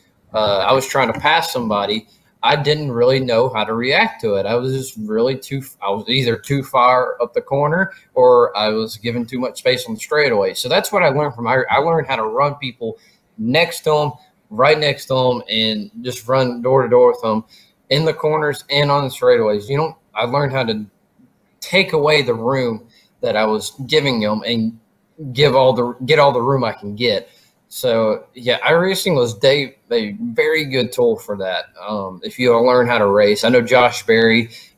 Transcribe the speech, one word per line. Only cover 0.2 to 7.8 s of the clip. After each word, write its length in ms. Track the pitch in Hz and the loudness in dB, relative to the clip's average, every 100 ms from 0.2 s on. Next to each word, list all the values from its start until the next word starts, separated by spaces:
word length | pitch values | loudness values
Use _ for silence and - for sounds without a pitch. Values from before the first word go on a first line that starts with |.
| _ | _
uh, 320 | 110 107 98 95 | -4 -2 0 2
I 40 | |
was 120 | 131 131 | 0 0
trying 260 | 139 120 | -2 -2
to 80 | - | 0
pass 320 | 143 165 160 | 0 0 -2
somebody, 560 | 131 113 101 101 107 - _ _ _ | -6 -4 -2 -2 -6 -10 _ _ _
I 140 | 117 151 | 0 0
didn't 340 | 139 151 147 | 0 -2 -2
really 300 | 117 123 135 | 0 2 2
know 300 | 127 113 127 | 0 0 0
how 140 | 110 | -2
to 100 | 107 | -4
react 460 | 113 127 165 214 - | -4 0 0 0 -2
to 120 | 110 | -4
it. 100 | 98 | -2
I 120 | 98 120 | -2 -2
was 160 | 131 | -2
just 240 | 135 131 110 | -6 -8 -12
really 380 | 107 107 123 135 | -6 -2 -2 -4
too, 240 | - 139 131 - | -8 -10 -10 -10
I 100 | 98 | -6
was 180 | 101 107 | -6 -2
either 280 | 127 120 131 | -2 0 -2
too 280 | - 139 | -4 -4
far 520 | 120 131 123 127 123 - | -2 2 4 4 0 -2
up 120 | 120 | -4
the 60 | 123 | -4
corner 520 | - 139 147 170 | -4 -2 0 0